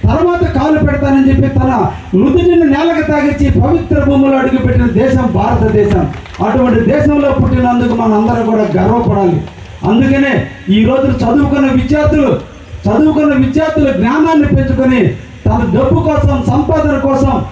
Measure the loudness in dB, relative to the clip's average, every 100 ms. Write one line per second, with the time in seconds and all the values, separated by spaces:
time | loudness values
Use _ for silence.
0 | 0 0 0 0 -2 -2 0 0 0 -2
1 | 0 2 2 2 0 0 0 0 -2 -6
2 | -2 0 2 2 4 4 4 2 0 -2
3 | 0 0 0 0 0 2 2 0 0 0
4 | 2 2 2 2 0 0 0 2 2 0
5 | 0 0 0 -2 0 0 2 2 2 0
6 | -2 -6 -14 -6 -2 0 2 2 2 2
7 | 2 2 0 0 0 0 0 0 0 0
8 | 0 0 0 0 0 0 0 0 0 0
9 | 0 0 0 -2 -6 -14 -18 -8 -2 0
10 | 2 2 0 -2 -4 -10 -2 2 2 2
11 | 0 -2 0 0 0 0 0 0 0 0
12 | 2 2 0 -2 -6 -20 -18 -8 -4 0
13 | 0 2 0 0 0 0 -2 0 0 0
14 | -2 0 0 2 2 0 0 0 0 2
15 | 0 -2 -14 -6 -4 -2 0 0 0 0
16 | 0 0 0 0 -2 -2 0 -2 0 -2
17 | -2 0 0 -2 -6